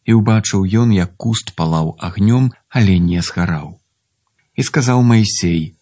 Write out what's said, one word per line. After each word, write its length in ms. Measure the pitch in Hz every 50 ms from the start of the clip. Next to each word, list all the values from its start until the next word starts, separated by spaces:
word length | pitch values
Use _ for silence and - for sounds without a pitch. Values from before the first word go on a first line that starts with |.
І 160 | _ - 113
ўбачыў 480 | 113 104 113 110 110 104 - - 101 95
ён, 320 | 92 101 113 120 117 107
як 160 | 95 87 85 _
куст 400 | _ - 117 113 - - - _
палаў 400 | - 80 80 80 80 80 80 - -
агнём, 480 | - 90 90 - 98 110 120 127 131 127 - _ _ _ -
але 240 | 127 110 98 92
не 240 | 87 87 87 87 87
згараў. 560 | 82 - - 87 87 85 82 76 73 76 - _ _ _ _ _ _ _ _ _ _ _ _ _ _ _ _
І 40 | - 135
сказаў 400 | - - 160 127 123 123 123 123
Маісей 720 | 120 117 113 107 101 - - - 87 85 82 78 78 - _